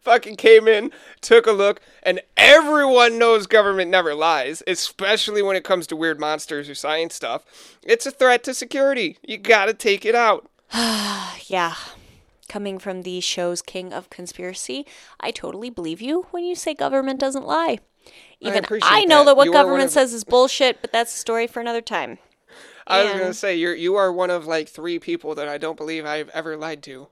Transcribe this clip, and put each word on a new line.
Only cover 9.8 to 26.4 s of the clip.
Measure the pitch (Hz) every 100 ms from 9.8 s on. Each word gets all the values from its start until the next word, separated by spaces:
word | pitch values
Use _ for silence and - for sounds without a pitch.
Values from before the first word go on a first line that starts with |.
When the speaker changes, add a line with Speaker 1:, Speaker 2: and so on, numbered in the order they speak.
| 233 202
Speaker 1:
it | 214
out. | 233 233 190 - _ _
Speaker 2:
<sighs> | 233 233 220 208 202 185 - -
Yeah. | 190 170 156 - - _ _ _ _ _
Coming | 208 202 190
from | 202 185
the | 180 180
show's | 175 - 175 175
king | - 185 180
of | 139 190
conspiracy, | - 180 - 180 190 - 254 285 - - _
I | -
totally | 233 - 185 233
believe | 233 165 165
you | 233 320 359
when | 359
you | 349
say | 359 -
government | 294 277 269 269 269
doesn't | 269 269 -
lie. | 302 330 233 _ _ _
Speaker 1:
I | - - _
Speaker 2:
Even | - 202
Speaker 1:
appreciate | - 220 -
Speaker 2:
I | 427
know | 392 302
Speaker 1:
that. | 285
Speaker 2:
that | 269
what | 285
Speaker 1:
You |
are |
one | 339
Speaker 2:
government | 277 269 269
Speaker 1:
of |
Speaker 2:
says | - 262
is | 233
bullshit, | 208 247 262 - 262 233
but | -
that's | 226 233
a | -
story | - 233 233
for | 240
another | 240 233
time. | 226 202 127 - _ _ _ - - - -
Speaker 1:
I | 190
was | 208
gonna | 196 185
Speaker 2:
And | 180
Speaker 1:
say, | 202 170
you're, | 170
you | 170 170 202
are | 190
one | 180 185
of, | 175 156
like, | 160 151
three | - 165 170
people | - 170 156
that | 151 147
I | 147
don't | 156 160
believe | 156 160 151
I've | 151 151
ever | 156